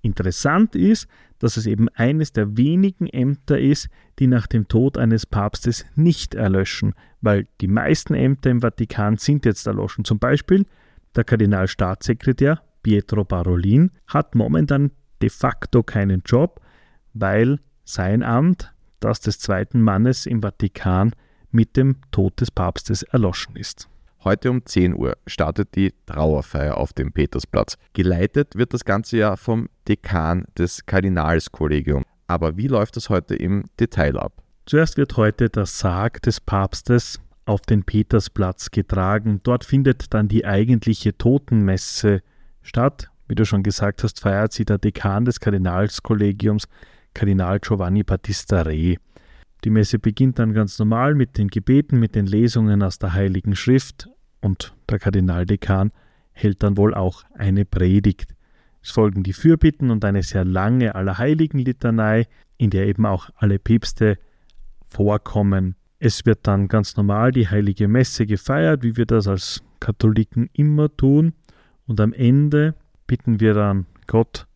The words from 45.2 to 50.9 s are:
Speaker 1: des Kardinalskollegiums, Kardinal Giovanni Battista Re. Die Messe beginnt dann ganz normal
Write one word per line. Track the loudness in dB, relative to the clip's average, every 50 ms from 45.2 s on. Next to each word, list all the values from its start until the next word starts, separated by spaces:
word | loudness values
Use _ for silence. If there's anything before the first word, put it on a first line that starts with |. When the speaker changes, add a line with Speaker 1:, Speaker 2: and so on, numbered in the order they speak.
| 0
Speaker 1:
des | 0 -2 -2
Kardinalskollegiums, | -2 -2 0 0 0 0 0 0 -2 -2 -4 -8 -4 -2 0 0 2 0 0 0 0 0 0 0 -4 -8 _ _ -20 _ _ _ _ _ _
Kardinal | -4 0 0 2 2 0 0 -2 -4
Giovanni | -2 -2 -2 -2 0 0 0 0 0
Battista | 0 -2 -4 _ -6 -8 -8 -4 -2 0 0 0
Re. | 0 -2 0 0 0 0 -2 _ _ _ -20 _ _ -20 -20 -20 _ _ _ -2
Die | 0
Messe | 2 2 2 2 0 0
beginnt | 0 0 0 2 0 0 2 0
dann | 0 0 2
ganz | 0 0 -2 -2 -2
normal | 0 0